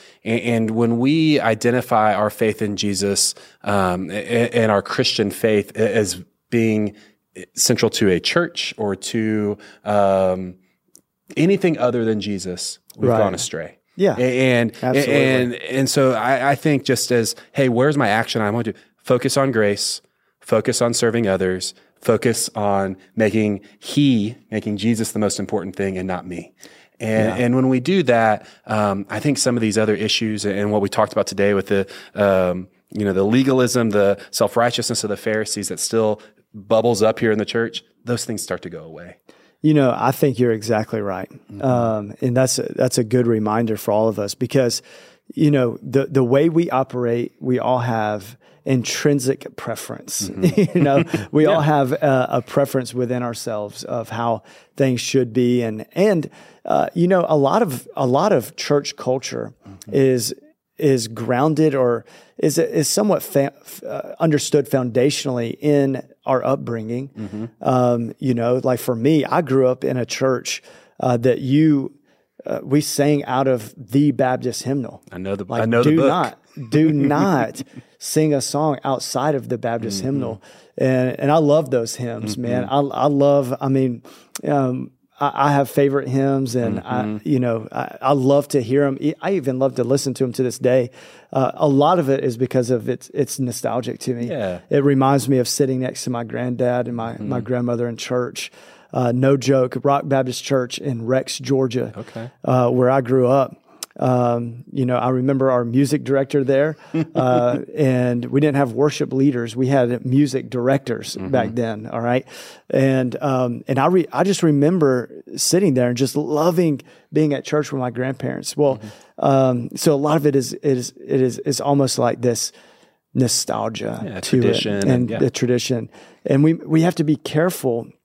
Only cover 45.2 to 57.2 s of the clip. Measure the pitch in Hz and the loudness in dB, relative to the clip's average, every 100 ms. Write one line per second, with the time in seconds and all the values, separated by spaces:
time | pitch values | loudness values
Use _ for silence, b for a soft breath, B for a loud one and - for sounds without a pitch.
45.2 | B - 151 143 123 - 143 135 135 135 | B 0 4 4 2 -2 -2 0 2 2
46.2 | 120 135 165 160 175 127 131 127 120 120 | 4 4 4 2 0 0 -2 -2 -2 -2
47.2 | - - 131 123 113 127 123 113 107 104 | -4 -6 -2 0 0 0 0 -2 -2 -4
48.2 | 98 120 b b - 131 107 - 147 143 | -8 -20 b b -2 -2 -2 -2 0 2
49.2 | 123 135 - - - 110 - - - - | 0 -4 -6 -12 -10 -10 -10 -14 -10 -8
50.2 | 101 - 180 - 175 180 143 139 160 107 | -8 0 0 2 2 2 2 2 2 -4
51.2 | 101 147 151 160 151 151 131 143 147 131 | -2 2 4 4 2 2 0 0 2 2
52.2 | 127 127 - 147 139 139 120 123 120 123 | 0 -2 -2 -2 0 -2 -4 -4 -4 -4
53.2 | 123 117 120 107 104 - - 120 110 117 | -6 -8 -8 -6 -8 -10 -8 -8 -6 -4
54.2 | 117 110 B B B - 135 123 - 139 | -2 -2 B B B 0 0 0 0 0
55.2 | 123 123 123 123 113 107 - - 214 175 | 0 2 2 2 0 -6 -6 0 2 2
56.2 | - B B B - 71 - 170 175 185 | -2 B B B -2 0 0 0 2 2